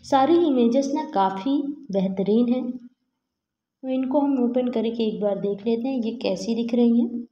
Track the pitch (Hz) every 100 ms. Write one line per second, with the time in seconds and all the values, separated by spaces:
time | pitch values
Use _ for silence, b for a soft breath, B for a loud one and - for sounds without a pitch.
0 | - 277 277 339 339 254 233 247 277 302
1 | 302 196 190 190 269 285 277 - - 190
2 | 190 190 190 220 247 254 240 247 - _
3 | _ _ _ _ _ _ _ _ 262 262
4 | 262 294 285 269 240 254 247 226 226 226
5 | 220 180 202 196 202 196 226 233 262 262
6 | 226 - 202 185 190 233 233 240 240 233
7 | 233 - -